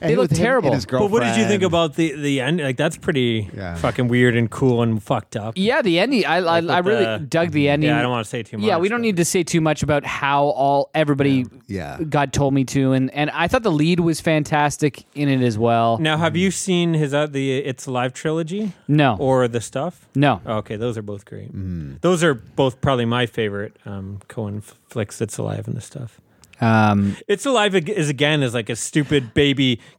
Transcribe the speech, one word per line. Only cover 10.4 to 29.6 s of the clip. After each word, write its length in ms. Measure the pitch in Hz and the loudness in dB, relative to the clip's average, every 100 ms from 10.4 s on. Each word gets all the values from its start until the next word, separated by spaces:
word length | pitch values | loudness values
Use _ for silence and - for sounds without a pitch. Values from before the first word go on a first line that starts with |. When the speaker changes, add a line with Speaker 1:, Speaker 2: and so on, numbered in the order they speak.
| 143 | 2
Speaker 2:
all 440 | 127 139 139 139 156 | 2 2 2 0 0
everybody 500 | 151 143 139 135 120 - - | 2 2 2 0 -2 -10 -10
Speaker 1:
Yeah. 300 | 98 73 135 160 | -8 -8 -8 -4
Speaker 2:
God 240 | 147 139 | -2 0
told 220 | - 143 | 0 2
me 100 | 139 | 2
to, 260 | 127 139 135 | 0 0 2
and, 180 | 131 131 | 2 0
and 160 | 139 147 | -2 -4
I 160 | 147 170 | -2 0
thought 160 | 254 | 0
the 80 | 226 | 0
lead 300 | 151 156 175 | 2 2 2
was 200 | 170 156 | 0 0
fantastic 840 | - 156 147 147 147 - 147 - - | 0 0 2 2 0 0 -2 -2 -12
in 140 | 147 143 | -4 0
it 140 | 135 | 2
as 120 | 123 107 | 0 2
well. 400 | 117 117 117 113 | 2 4 2 2
Speaker 3:
Now, 180 | 156 156 | 0 0
have 200 | 165 156 | 0 0
you 140 | 190 | -2
seen 440 | - - 180 175 | -2 -2 0 0
his, 200 | 160 147 | 0 0
uh, 140 | 143 151 | 0 -2
the 240 | 139 135 | -2 -2
It's 340 | 131 139 127 - | -2 -4 -8 -6
Alive 260 | 127 127 | -4 -4
trilogy? 580 | - 160 160 160 196 214 - - | -4 -4 -4 -4 -6 -6 -8 0
Speaker 2:
No. 280 | 147 139 101 | 4 4 4
Speaker 3:
Or 260 | 131 131 123 | 2 2 2
The 140 | 117 | -2
Stuff? 480 | - 131 160 - _ 135 | -6 -6 -8 -10 _ 0
Speaker 2:
No. 240 | 143 101 | 2 2
Speaker 3:
Oh, 120 | - 110 | -2 -6
okay, 180 | - | -6
those 240 | 104 120 113 | -6 -6 -6
are 40 | |
both 180 | 104 101 - | -8 -12 -14
great. 280 | 104 104 | -16 -14
Speaker 1:
Mm. 460 | 98 95 87 71 67 | -10 -8 -8 -8 -2
Speaker 3:
Those 240 | 170 180 | 0 2
are 80 | 165 | 2
both 480 | 123 - - 135 - | 0 -4 0 0 0
probably 240 | 139 131 | 0 2
my 220 | 117 120 120 | 2 0 -2
favorite, 500 | - 110 101 104 - | -2 -4 -4 -8 -12
um, 360 | 113 101 95 98 - | -12 -10 -10 -12 -12
Coen 260 | - 104 104 | -10 -8 -8
f-, 160 | - - - | -12 -20 -10
flicks, 320 | 117 104 - | -6 -6 -6
It's 160 | 107 - | -6 -6
Alive 320 | 107 104 107 | -6 -6 -6
and 80 | - | -10
The 60 | |
Stuff. 360 | - - 123 - _ _ - - | -10 -14 -14 -16 _ _ -20 -2
Speaker 2:
Um, 520 | 117 110 107 101 101 95 - | 2 4 4 4 0 -2 -4
Speaker 3:
It's 160 | 202 | -4
Alive 300 | 277 247 208 | 0 2 2
ag-, 160 | 190 156 | 2 0
is, 180 | 196 147 | -2 -2
again, 340 | 131 147 156 | 0 2 2
is 120 | 131 | 0
like 160 | 117 110 | -2 -4
a 60 | 117 | -6
stupid 580 | - 160 143 147 120 | -4 -2 2 0 0
baby 460 | - 143 135 | 2 2 4